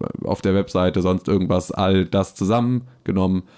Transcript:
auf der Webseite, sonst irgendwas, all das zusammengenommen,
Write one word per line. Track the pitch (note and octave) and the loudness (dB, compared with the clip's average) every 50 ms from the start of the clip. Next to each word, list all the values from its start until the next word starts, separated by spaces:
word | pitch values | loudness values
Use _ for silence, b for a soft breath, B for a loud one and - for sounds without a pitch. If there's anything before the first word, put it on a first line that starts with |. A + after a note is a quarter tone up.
| - - - - - | -8 -10 -8 -8 -6
auf | - F#2+ - | -4 -4 -2
der | - G2 F#3+ | 0 2 2
Webseite, | G2+ G2 - - F#2 F2+ F2+ - F#3+ | 2 0 0 0 0 0 2 2 2
sonst | F2 F#2 F#2 F#2 - - | 2 2 0 0 0 0
irgendwas, | G2+ F#2+ F#2 - F#2 F#2 F2+ - | 0 0 2 0 0 0 -2 -2
all | - - G2 F#2+ F#2+ F#2+ F#2 | -4 -2 0 2 2 2 2
das | E2+ - G2 F#2+ - - | 2 0 0 -2 -2 -4
zusammengenommen, | - G2 F#2+ A2 A#2+ A#2 B2 B2+ B2 B2 - - _ - - F#2+ F#2+ F#2 F#2 F#2 F#2 F2+ B B | -4 0 0 2 2 2 0 0 -2 -4 -8 -16 _ -6 -2 0 0 2 0 0 -2 -4 B B